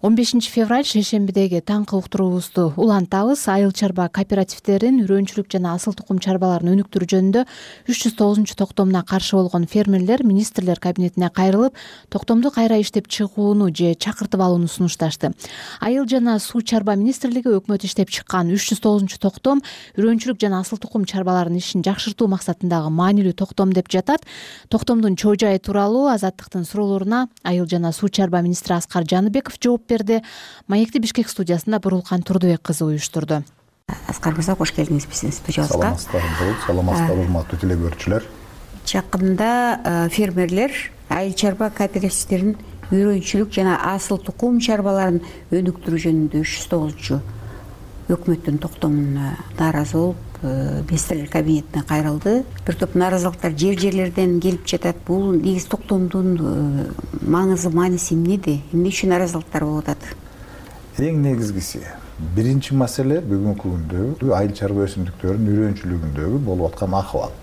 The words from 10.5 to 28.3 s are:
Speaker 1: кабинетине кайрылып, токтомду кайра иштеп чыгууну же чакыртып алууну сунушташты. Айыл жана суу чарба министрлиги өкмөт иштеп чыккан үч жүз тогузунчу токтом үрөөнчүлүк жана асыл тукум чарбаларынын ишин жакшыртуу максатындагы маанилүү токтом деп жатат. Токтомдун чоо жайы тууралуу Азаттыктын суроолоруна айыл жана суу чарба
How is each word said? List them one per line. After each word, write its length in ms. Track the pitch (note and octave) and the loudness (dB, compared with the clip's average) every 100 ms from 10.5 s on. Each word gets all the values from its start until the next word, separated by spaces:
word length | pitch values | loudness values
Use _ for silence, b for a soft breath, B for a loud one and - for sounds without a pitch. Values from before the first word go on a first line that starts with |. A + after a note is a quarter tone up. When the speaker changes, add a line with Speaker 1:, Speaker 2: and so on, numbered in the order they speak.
| - F#3 E3+ | -2 0 0
Speaker 1:
кабинетине 480 | F3 F3+ F3+ F3+ F3+ | -2 0 0 0 -2
кайрылып, 480 | - F#3+ F#3+ B3+ B B B B | 2 2 4 2 B B B B
токтомду 400 | - - A#3 C4 | -8 2 2 2
кайра 280 | C#4 A3+ A3 | 2 2 4
иштеп 300 | G#3 G#3+ G3+ | 2 -2 -4
чыгууну 560 | - G3+ - G#3 G#3 G3 D#3 | -4 -4 0 2 4 2 2
же 160 | F3 | 2
чакыртып 460 | E3 - G#3+ G3+ F#3+ | 2 -2 -4 -2 2
алууну 300 | F#3 F3 E3+ | 2 2 0
сунушташты. 600 | - F3 - D#3+ - C#3+ - B B B B | 0 -2 0 -2 0 -4 -4 B B B B
Айыл 260 | G#3 B3+ C4 | -2 0 2
жана 300 | C4 A#3+ A3 | 2 2 2
суу 220 | - A#3+ | 0 -4
чарба 340 | A3+ A3+ G3+ G3 | 0 0 2 2
министрлиги 560 | G#3+ C4+ B3+ A#3+ B3 G3+ | 2 2 0 0 2 0
өкмөт 240 | G3 G3+ | 2 -2
иштеп 240 | F#3+ - F#3+ | -2 -2 -2
чыккан 480 | - - F#3 E3+ G3 | -2 -4 0 2 0
үч 140 | - | 0
жүз 80 | G#3 | 0
тогузунчу 400 | A3 G#3 G3 - | 2 2 0 0
токтом 400 | F#3+ - B3+ C#4 B B B - | -4 0 2 2 B B B 0
үрөөнчүлүк 400 | A3 A#3 A#3 A3 | 2 2 0 -2
жана 240 | G#3 F#3 | 0 0
асыл 160 | F#3 G#3+ | -2 -8
тукум 240 | - A3 | -4 -4
чарбаларынын 560 | F#3+ G3 F#3 F3+ E3+ F3 | -2 -2 0 2 2 -2
ишин 240 | - G3 | -2 -2
жакшыртуу 480 | F3 G3 - G#3 A3+ | 0 -2 -4 0 0
максатындагы 560 | F#3 - E3+ F3+ E3+ D#3 | 0 -2 -4 0 0 0
маанилүү 480 | D#3+ F3+ G3+ F#3+ E3+ | 2 4 4 2 0
токтом 400 | G3 - F#3+ F#3 | -4 0 2 2
деп 160 | F3+ | 0
жатат. 320 | F#3 F#3 D4+ - B B B B | -2 2 0 -2 B B B B
Токтомдун 500 | A3+ - A#3 A3 F#3 | -2 2 2 2 2
чоо 160 | G#3 G#3 | 2 4
жайы 240 | A3 F#3+ | 2 0
тууралуу 480 | - G3+ G3+ A#3 C#4+ | 0 0 2 2 2
Азаттыктын 560 | A3+ F#3+ - - F#3 | 2 0 -4 -10 -8
суроолоруна 640 | F3 G3+ G#3 G3 F#3+ A#3 B3+ _ | -6 -2 0 0 0 0 -2 _
айыл 240 | - F3+ F3 | -2 0 0
жана 240 | F3 E3+ | 0 0
суу 160 | D#3+ G3+ | 0 0
чарба 320 | - F#3+ | 2 2